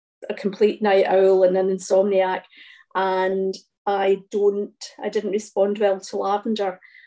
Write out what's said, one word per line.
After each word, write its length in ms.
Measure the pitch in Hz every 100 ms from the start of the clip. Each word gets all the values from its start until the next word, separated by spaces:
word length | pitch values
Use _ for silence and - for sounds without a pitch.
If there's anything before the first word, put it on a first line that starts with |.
| _ _ -
a 60 |
complete 480 | - 202 202 214 208
night 240 | 214 196 -
owl 380 | 190 190 190
and 120 | 185 190
an 120 | 190
insomniac, 760 | 190 - 190 202 190 185 185 - - - - _
and 600 | 190 190 185 190 190 190 190 _ _ -
I 360 | 196 190 190 -
don't, 440 | 208 202 202 202 _ - -
I 100 | 208
didn't 220 | 220 202
respond 480 | 208 - - 202 208
well 220 | 208 190
to 160 | - 196
lavender, 640 | 196 208 226 214 190 180 - -